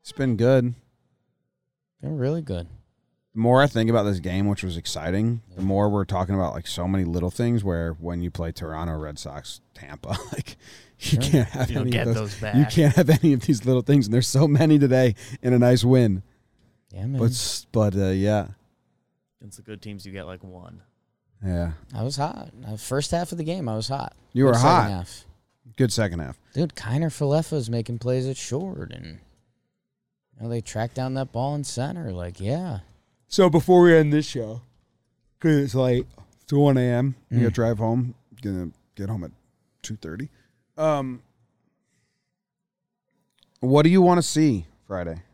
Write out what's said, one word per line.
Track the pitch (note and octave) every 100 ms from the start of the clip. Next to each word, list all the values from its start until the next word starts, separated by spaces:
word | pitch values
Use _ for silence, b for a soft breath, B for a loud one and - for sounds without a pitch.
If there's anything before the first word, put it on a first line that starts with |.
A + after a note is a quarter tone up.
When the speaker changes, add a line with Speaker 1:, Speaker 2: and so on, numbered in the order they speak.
Speaker 1:
It's | -
been | - C3+ A2
good. | A#2+ C3+ B2 A#2+ _ _ _ _ _ _ _ _ _ _ _ _
Speaker 2:
Been | C3 D#3
really | B2+ E3
good. | C#3+ F2+ E2 - _ _ _ _ _
Speaker 1:
The | A2
more | A#2 B2+
I | C#3+
think | A2+ A2+
about | A#2
this | G#2 F#2+
game, | F2 F#2 G2+
which | G2+
was | F#2 E2+
exciting, | - - D#2+ F#2 A2+ A#2 - F2+
the |
Speaker 2:
Yeah. | F#2+
Speaker 1:
more | G2 G#2
we're | G2+
talking | F#2 F#2+ F2+ G2
about, | E2+
like, | A#1+ -
so | - F2+
many | G2
little | F2 F2 F2+
things | - A#2+ A#2+
where | G2 E2+ E2+
when | D#2+ E2+ F2
you | F2
play | - E2
Toronto, | D#2+ D#2+ D#2 E2+ D#2
Red | D#2 C#2+
Sox, | - C#2 - - _
Tampa, | - C#2 D2 - -
<laughs> | -
like, | - - - b b b b
you | - C3
Speaker 2:
Sure. |
Speaker 1:
can't | B2+ D3 A#2
have | C#3 B2+
Speaker 3:
You |
don't | B2+
Speaker 1:
any | B2+
Speaker 3:
get | A#2+ A#2
Speaker 1:
of |
those. | A2+ G#2 G2+
Speaker 3:
those | A2
Speaker 1:
You | A#2+
Speaker 3:
back. | D3
Speaker 1:
can't | - D3+
have | - D3
any | D#3 E3+
of | C3+
these | - B2+
little | A#2 B2+
things, | A#2 D3 G#2
and |
there's | A#2 B2
so | C3+ D#3
many | C#3+ D#3+ D3+
today | C#3 C3 B2+ G#2 B B2+
in | -
a | B2
nice | B2 B2
win. | A#2+ B2+ A#2+ F#2+ - _ _ _ _ _ _
Speaker 2:
Yeah, | F#2 G#2+
man. | C3+
Speaker 1:
But | A#2
s-, | B2 - - -
but, | A2+ G#2 F#2+
uh, | F#2+
yeah. | F#2+ G2+ G#2+ F#2 F#2+ _ _ _ _ _ _ _ _
Speaker 3:
Against | G#2 -
the |
good | G#2+ G#2
teams, | G#2+ G2+ F#2+
you |
get, | G2 E2
like, | F#2
one. | F#2+ F2+ F2 F2 _ _ _ _ _ _
Speaker 1:
Yeah. | G2 F2 E2+ D2+ -
Speaker 2:
I | A#2
was | A#2 C#3
hot. | D3 - - A2+
Uh, | A#2 G#2+
first | - C3 C#3+
half | E3+ F3
of | E3+
the |
game, | D#3 F3+ C3
I |
was | A2 A2
hot. | C3+ B2 _ _
Speaker 1:
You | A#2+
Speaker 2:
Good | C3
Speaker 1:
were |
Speaker 2:
second | A#2 C3+
Speaker 1:
hot. | F3 -
Speaker 2:
half. | F#2+ F2 - - _ _ _ A#2+ -
Speaker 1:
Good | B2+
second | - G#2 E2+
half. | C#2 - _
Speaker 2:
Dude, | C3 - -
Kiner | G#2+ C3 E3
Falefa | - C#3+ D3+ E3
is | D#3 A2+
making | A#2 A2+ A#2+
plays | B2 B2+ C3
at | C3
short, | - C3 F#3+ D#3 -
and, | E2+ - D#2+ _ _ _ _ _ _ _ _ _ _ _ _
you |
know, | A2+
they | A#2
track | - G#2+ A#2
down | - C3
that | C3 C3
ball | A#2 C3+ D3
in |
center. | C#3 - C3+ F3+ C#3+
Like, | F2+ F2 F#2+
yeah. | F#2+ D3 F#3 G#2+ - _ _ _ _
Speaker 1:
So | - F#3
before | D#3 D#3+ F3+
we | F3 E3
end | D3+
this | D3+ D3
show, | C3 A2 A2+ _ _ _ _ _ _ _ _
'cause | E3 D3
it's | C#3
late, | B2+ B2+ B2 - - - _
it's | -
one | C#3+ C#3+ C3
A |
M, | B2 A#2+ C3+ C3 _
you | A#2+
gotta | A#2+
Speaker 2:
Mm. |
Speaker 1:
drive | A#2 A2+ A2
home, | A2+ A#2+ B2 A#2+ _ -
gonna | G#2 F#2+ F2 _ _
get | - G2
home | G#2+
at | E2+ - _ _ _ _
two | - G#2+
thirty. | E2+ E2+ D3+ _ _ _ _ -
Um, | D#3 D3 C3 B2 _ _ _ _ _ _ _ _ _ _ _ _ _ _ _ _ _ _ _ _ _ _ _ _
what | B2+ C#3+
do | D#3
you | F#3
wanna | F3+ F3
see | - D#3 D#3 G#2 E2 _ _
Friday? | F#2+ E2+ E2 -